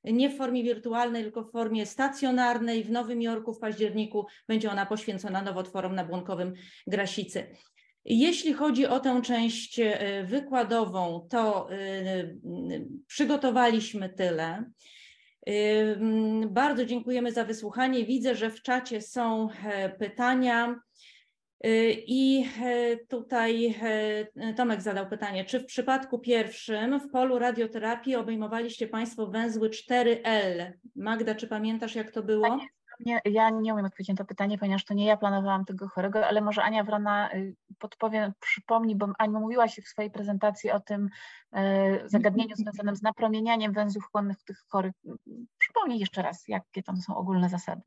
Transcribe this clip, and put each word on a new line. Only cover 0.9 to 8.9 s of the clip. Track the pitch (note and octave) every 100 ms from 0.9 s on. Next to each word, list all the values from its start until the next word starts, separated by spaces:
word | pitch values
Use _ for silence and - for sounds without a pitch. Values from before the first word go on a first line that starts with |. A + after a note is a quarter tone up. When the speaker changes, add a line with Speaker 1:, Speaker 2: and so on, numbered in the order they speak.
| A#3 A#3+ A#3
Speaker 1:
tylko | G#3+ A3+
w | A3
formie | A#3 A3+ A3
stacjonarnej | G#3 - C#4 C#4 C4+ B3 B3 A#3+ A#3 A3+
w | A3
Nowym | A#3 A3+ A#3+
Jorku | A#3 A3+ A3
w | G#3+
październiku. | A3 G3+ G#3+ G#3+ G#3+ G#3 G#3 - -
Będzie | A3 G#3+
ona | G3
poświęcona | G3 G#3+ A3 F#3+ G3+ F#3+
nowotworom | G3 F#3 F#3 F#3+ F#3
nabłonkowym | F#3+ E3 F3+ F3+ F3+ F#3 F#3 - - -
grasicy. | G3+ F#3+ - F3+ F3+ - - _ _ _ _
Jeśli | - A3+ D#4+ F4 D#4+
chodzi | D4 D4+ B3
o | C4+